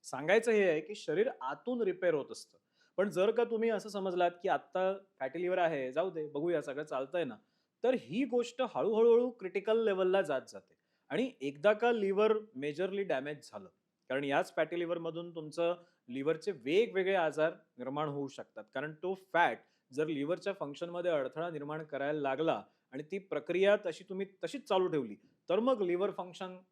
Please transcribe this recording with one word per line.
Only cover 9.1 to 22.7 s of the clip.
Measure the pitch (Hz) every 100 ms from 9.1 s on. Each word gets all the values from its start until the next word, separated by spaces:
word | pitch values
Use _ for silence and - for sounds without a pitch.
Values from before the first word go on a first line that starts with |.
| 233 247
क्रिटिकल | 240 190 190 196 226
लेव्हलला | 214 190 185 190
जात | 165 131 -
जाते. | 98 _ _ _ _ _
आणि | 151 262 -
एकदा | 139 143 190
का | 214 233
लिव्हर | 233 196 196 220 214 -
मेजरली | 127 143 147 190 196
डॅमेज | 190 139 143 151
झालं, | - 104 95 _ _ _ _
कारण | 131
याच | 143 143 185 -
फॅटी | 156 175
लिव्हरमधून | 170 175 165 165 175
तुमचं | 165 156 170 170 175 - _ -
लिव्हरचे | 127 139 160 208
वेगवेगळे | 165 117 180 226 185 185
आजार | 196 160 143 156 - _ -
निर्माण | 123 143 151
होऊ | 143 139
शकतात. | 127 110 - 104
कारण | 131 147 156
तो | 180 190 _
फॅट | 170 165 113 _ _ _
जर | 131 156
लिव्हरच्या | 147 143 180 202 190
फंक्शनमध्ये | 143 147 170 175 175
अडथळा | 156 131 156 175
निर्माण | 156 143 156
करायला | 156 135 139 151
लागला | 139 135 160 113 104